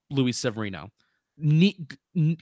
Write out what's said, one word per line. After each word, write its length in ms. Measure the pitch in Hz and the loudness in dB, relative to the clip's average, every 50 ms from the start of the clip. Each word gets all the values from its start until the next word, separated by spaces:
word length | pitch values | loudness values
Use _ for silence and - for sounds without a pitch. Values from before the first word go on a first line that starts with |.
| _ - | _ -6
Luis 280 | 143 135 131 123 117 - | -2 0 0 0 0 -2
Severino. 520 | - 127 104 113 107 101 95 76 76 107 _ _ _ _ _ _ _ _ _ | -4 -4 -4 -4 -8 -8 -8 -12 -14 -16 _ _ _ _ _ _ _ _ _
Ne-, 500 | - 156 147 151 160 180 208 - - 156 - - _ _ _ - | -4 0 2 4 4 4 4 2 -2 -14 -16 -16 _ _ _ -4
n-, 220 | 185 151 156 165 165 | 0 0 0 0 -4